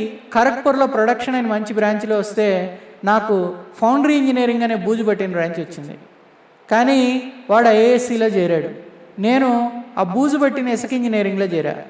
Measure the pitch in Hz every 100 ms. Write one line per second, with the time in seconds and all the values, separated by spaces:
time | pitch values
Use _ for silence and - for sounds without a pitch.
0 | 220 - - 226 254 247 285 269 269 233
1 | 220 247 247 254 233 214 214 214 208 214
2 | 214 214 208 214 208 185 185 180 - -
3 | 190 220 214 196 180 175 - - 226 277
4 | 294 294 269 254 247 233 233 220 180 226
5 | 214 196 190 175 170 170 165 165 143 -
6 | - - - _ _ _ - 220 254 269
7 | 247 254 247 - - 214 233 214 233 247
8 | 247 233 220 196 175 165 143 113 - -
9 | - - 208 262 262 240 240 240 - -
10 | 185 202 285 285 277 269 247 233 - 254
11 | 240 214 202 190 196 170 147 - -